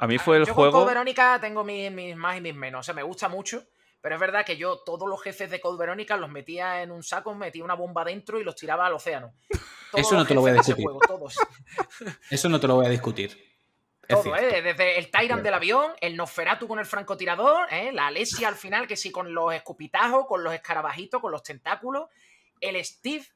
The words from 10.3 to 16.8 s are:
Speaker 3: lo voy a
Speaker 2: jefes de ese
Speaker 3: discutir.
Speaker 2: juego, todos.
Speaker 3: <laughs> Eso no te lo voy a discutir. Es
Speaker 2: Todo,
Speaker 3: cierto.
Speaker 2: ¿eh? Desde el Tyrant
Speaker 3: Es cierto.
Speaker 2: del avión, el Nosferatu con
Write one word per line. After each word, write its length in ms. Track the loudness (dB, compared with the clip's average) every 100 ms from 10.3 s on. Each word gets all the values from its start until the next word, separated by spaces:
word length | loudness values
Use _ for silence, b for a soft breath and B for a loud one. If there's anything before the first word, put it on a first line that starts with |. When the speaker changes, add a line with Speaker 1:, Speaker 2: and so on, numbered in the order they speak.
Speaker 3:
lo 60 | 6
voy 80 | 6
a 40 |
Speaker 2:
jefes 120 | 6 6
de 60 |
ese 80 | 2
Speaker 3:
discutir. 180 | 0 2 2
Speaker 2:
juego, 100 | 2
todos. 1000 | -6 -4 -4 -6 -14 -8 -8 -8 -14 -14
Speaker 3:
<laughs> 60 | -6
Eso 180 | -2 2
no 120 | 2
te 60 | 6
lo 60 | 6
voy 100 | 6
a 40 |
discutir. 400 | 2 0 -4 -6 -8 _ _ _ _ _ _
Es 60 | 2
Speaker 2:
Todo, 140 | 2
Speaker 3:
cierto. 340 | 4 2 2 2
Speaker 2:
¿eh? 60 |
Desde 360 | 0 2 2 2
el 80 | 2
Tyrant 120 | 2
Speaker 3:
Es 40 | 2
cierto. 140 | 0
Speaker 2:
del 100 | 0
avión, 380 | 0 2 2 2 -2
el 160 | -6 -4
Nosferatu 500 | -6 -4 -2 -2 -2
con 100 | -6